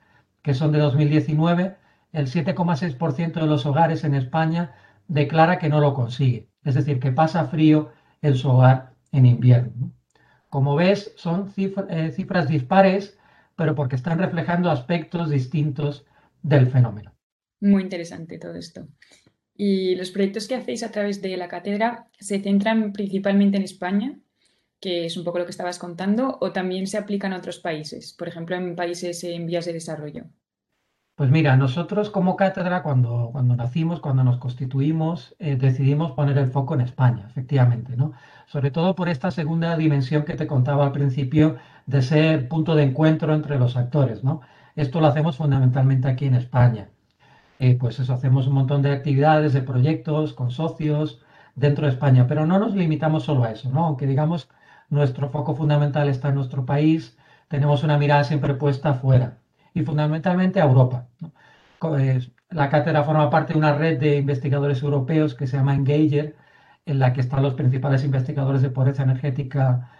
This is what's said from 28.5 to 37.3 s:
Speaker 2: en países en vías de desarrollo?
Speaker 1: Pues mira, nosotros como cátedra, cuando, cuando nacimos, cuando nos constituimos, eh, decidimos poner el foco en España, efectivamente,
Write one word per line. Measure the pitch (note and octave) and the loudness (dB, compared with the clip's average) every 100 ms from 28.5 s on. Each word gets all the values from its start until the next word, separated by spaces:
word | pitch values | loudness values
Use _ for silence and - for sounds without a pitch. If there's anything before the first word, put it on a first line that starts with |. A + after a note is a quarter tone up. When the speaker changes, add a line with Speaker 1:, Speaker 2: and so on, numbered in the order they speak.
| F3+ | -6
Speaker 2:
en | F3+ E3+ | -6 -6
países | F3 F3 F3+ E3+ | -6 -6 -8 -8
en | F3 E3+ E3+ | -8 -8 -6
vías | F3 F3 | -4 -4
de | |
desarrollo? | E3 E3 D#3 D3+ - - _ _ _ _ _ _ _ _ - | -8 -10 -10 -12 -14 -18 _ _ _ _ _ _ _ _ -2
Speaker 1:
Pues | C3+ | 2
mira, | D#3+ C#3+ C3 | 4 4 4
nosotros | C3+ F3 E3 G3+ G#3 | 4 0 -4 -2 -2
como | G3 F3+ F#3 | 0 0 2
cátedra, | F#3+ F#3+ F3+ F3+ | 0 0 -2 -2
cuando, | D#3+ B2+ A#2 A#2+ A#2 | 0 0 0 0 -4
cuando | C3+ B2 B2 | -2 0 0
nacimos, | B2 E3 E3 E3+ | -2 -2 -2 -2
cuando | D3 C3 | -2 2
nos | B2+ B2 | 2 0
constituimos, | C3 B2 C3 C3+ D3 D#3+ D#3 E3+ - - | -4 -8 -6 -2 0 0 -2 -4 -10 -10
eh, | D#3+ C3+ | -4 0
decidimos | C3+ B2+ C3+ D3 E3 | 0 2 2 2 0
poner | - C#3+ C#3+ | -2 0 2
el | B2+ | 0
foco | C#3 B2+ | 0 -2
en | C#3+ | -2
España, | B2 - B2+ G#2+ | -2 2 2 2
efectivamente, | - | -6